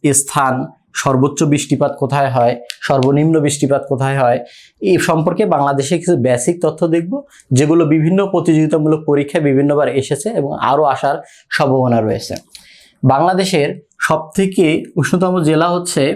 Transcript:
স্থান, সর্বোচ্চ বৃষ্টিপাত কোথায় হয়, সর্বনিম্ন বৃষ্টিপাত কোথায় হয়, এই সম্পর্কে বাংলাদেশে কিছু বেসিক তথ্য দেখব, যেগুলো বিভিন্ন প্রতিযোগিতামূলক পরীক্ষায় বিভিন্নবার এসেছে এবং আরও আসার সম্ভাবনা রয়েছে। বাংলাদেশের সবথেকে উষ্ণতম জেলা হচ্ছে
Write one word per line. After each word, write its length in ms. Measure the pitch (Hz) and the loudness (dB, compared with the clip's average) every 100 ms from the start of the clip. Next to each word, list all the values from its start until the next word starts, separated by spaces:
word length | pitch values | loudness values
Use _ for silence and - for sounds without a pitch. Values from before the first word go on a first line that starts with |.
| 147 | 2
স্থান, 400 | 131 - 147 135 127 147 - _ - | 0 0 0 0 -2 -6 -12 _ -4
সর্বোচ্চ 440 | - 131 139 - | 0 2 0 0
বৃষ্টিপাত 480 | 156 143 - 139 139 - | 0 0 0 -2 -2 -2
কোথায় 300 | 135 139 135 | -4 0 0
হয়, 240 | 127 120 120 - - | 2 2 0 -8 -12
সর্বনিম্ন 540 | - 135 127 143 160 160 | -2 0 2 2 2 2
বৃষ্টিপাত 420 | 147 - 139 139 - | 0 -2 0 0 -2
কোথায় 280 | 131 135 139 | -4 -2 0
হয়, 200 | 123 123 - - - _ | 0 0 -4 -20 -20 _
এই 160 | 196 180 | 0 2
সম্পর্কে 440 | - 160 160 170 208 | 2 0 0 0 0
বাংলাদেশে 480 | 156 139 135 135 170 | 2 0 0 -2 -2
কিছু 180 | 175 165 123 | 0 0 2
বেসিক 300 | 120 147 175 | 0 0 -2
তথ্য 200 | 160 156 170 | -2 -2 -2
দেখব, 260 | 170 170 185 185 - _ | 0 -2 -8 -10 -20 _
যেগুলো 320 | 127 151 165 156 | 2 4 2 4
বিভিন্ন 340 | 160 156 190 196 | 2 2 0 0
প্রতিযোগিতামূলক 640 | 180 165 156 156 160 156 156 156 | -2 2 2 2 0 0 0 0
পরীক্ষায় 380 | 143 143 180 147 | -2 0 -2 0
বিভিন্নবার 400 | 135 143 147 135 135 | 2 2 2 0 -2
এসেছে 260 | 131 143 214 233 | -4 -4 -4 -4
এবং 120 | 139 151 117 | -4 -4 0
আরও 140 | 143 147 | 2 0
আসার 220 | 135 143 151 - - _ | 0 -2 -4 -8 -20 _
সম্ভাবনা 480 | - 143 131 127 117 | -2 0 2 2 0
রয়েছে। 320 | 110 113 - - _ - - - - _ | 0 -4 -6 -12 _ -20 -20 -20 -20 _
বাংলাদেশের 680 | 131 135 170 185 190 170 143 - _ _ - | 2 2 2 0 0 0 -2 -4 _ _ -4
সবথেকে 600 | 156 156 - 196 190 160 160 - - | -2 -2 -2 -2 2 2 0 -4 -4
উষ্ণতম 340 | 135 185 185 180 156 | -2 0 0 0 2
জেলা 180 | 156 170 175 | 2 0 -2
হচ্ছে 280 | 175 - 139 | -2 -2 0